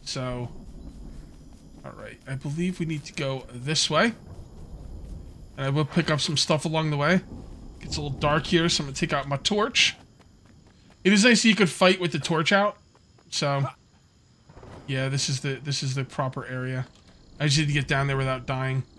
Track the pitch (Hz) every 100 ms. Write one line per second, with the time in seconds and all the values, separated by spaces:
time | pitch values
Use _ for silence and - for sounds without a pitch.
0 | - 135 127 123 120 - - - - -
1 | - - - - - - - - - -
2 | 107 113 - 131 151 151 180 180 165 156
3 | - - 139 135 - 123 127 156 - 156
4 | 233 226 - - - - - - - -
5 | - - - - - - 139 143 147 -
6 | 147 151 - 143 - 156 165 156 156 147
7 | 147 185 - - - - - - - -
8 | 147 135 151 151 139 170 170 - 143 135
9 | 165 147 139 139 - 208 277 - - -
10 | - _ - - - - - - - -
11 | 185 208 233 233 226 214 185 - 185 190
12 | 175 156 - 160 160 196 202 - _ _
13 | _ _ _ - 147 139 139 - _ _
14 | _ _ _ _ _ - - - - 135
15 | 135 135 - 135 143 131 131 135 135 131
16 | 131 - 131 135 123 127 127 131 127 -
17 | - - - - 151 143 147 143 131 139
18 | 139 135 135 131 123 131 131 131 -